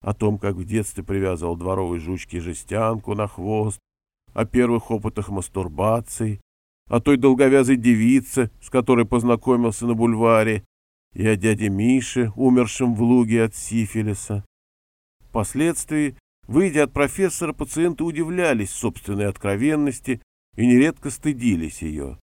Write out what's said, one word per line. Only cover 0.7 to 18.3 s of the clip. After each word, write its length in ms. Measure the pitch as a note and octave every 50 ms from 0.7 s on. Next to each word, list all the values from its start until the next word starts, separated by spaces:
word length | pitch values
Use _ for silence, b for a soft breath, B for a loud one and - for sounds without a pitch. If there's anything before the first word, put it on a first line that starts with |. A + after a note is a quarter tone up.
| A2+ A2+ G#2 - - -
привязывал 540 | F2+ - G2 G2 F#2+ F#2+ F2+ E2 D#2+ F2 E2+
дворовой 440 | E2+ F2 F#2 F#2+ F#2+ F#2+ E2+ F2 E2+
жучке 420 | D#2+ E2 F#2 F2 - _ - F2
жестянку 720 | E2 E2+ E2+ - - - - G#2 A2+ A2 A2+ A2+ G#2+ - G#2+
на 140 | G2+ G#2 G2+
хвост, 500 | - - F2 G2+ G#2+ G#2+ G#2+ G#2+ G2+ - _ _ _ _ _ _ _ _ _ _ _
о 100 | - A#2
первых 480 | A2+ - B2 B2 A#2+ A#2+ A2+ - -
опытах 380 | A#2 A2 G#2 G#2+ - - G2+ -
мастурбации, 1120 | G2+ F#2+ F2+ - _ F#2+ F#2 F2 D2+ D2 F#2 G#2+ A2+ A#2 A2+ - - - A2+ A2 G#2 G2+ _ _ _ _ _ _ _ _ _ _
о 100 | - A#2+
той 160 | A2 - C#3+
долговязой 640 | C3 A#2+ C#3 C3 B2+ C#3 C3 C3+ C#3 C3 A#2+ C3+ B2
девице, 760 | A2+ B2 A#2+ G#2+ A2 A#2 B2+ C3+ B2 - - - B2 G#2+ _ -
с 80 | - -
которой 360 | - B2+ A#2+ - C3 A#2 A#2
познакомился 840 | G#2 - B2 A2+ A#2+ A#2+ A2+ - C3 B2+ A#2+ A#2+ A#2 G#2+ - A#2 A#2+
на 60 | A#2+
бульваре, 720 | A2 A#2 A#2 A#2 A2 A2+ A2+ A#2 A2 A2 A2 A2 G#2+ - _ _ _ _ _ _ _ _ _ _
и 120 | - G#2
о 120 | A2 A2 G#2
дяде 320 | F2 A2+ G#2+ G2 G#2 G#2
Мише, 640 | G2 F#2+ G#2+ A#2 B2+ C3 A#2 - - B2+ B2 A2+ G2+
умершем 600 | A2 B2+ C3 B2 B2 B2 A2 - - C3 B2 A#2
в 60 | G#2
Луге 440 | A#2+ A#2+ B2 B2+ A#2+ A2 A2+ A#2 A2+
от 100 | A2+ -
сифилиса. 880 | - - - A2 A2+ A2+ G#2 - A2 G#2+ G#2+ G#2 - - - G#2+ G2+ G2+ _ _ _ _ _ _ _ _ _ _ _ _ _ _ _ _ -
Впоследствии, 880 | _ A#2 G#2 - - C3 D3+ E3+ E3 - - - D#3 D3+ D3 C#3+ B2+ _ _ _ _ _ _ -
выйдя 360 | G#2+ D3 F#3+ F#3+ D3 D3 D3
от 80 | C3
профессора, 640 | - C#3 C#3+ C3+ - - G3 F3+ - - F3 D#3+ D#3
пациенты 500 | - D3+ C3+ - D3+ E3 F3 E3+ - E3
удивлялись 680 | E3+ D#3+ D3 E3 D#3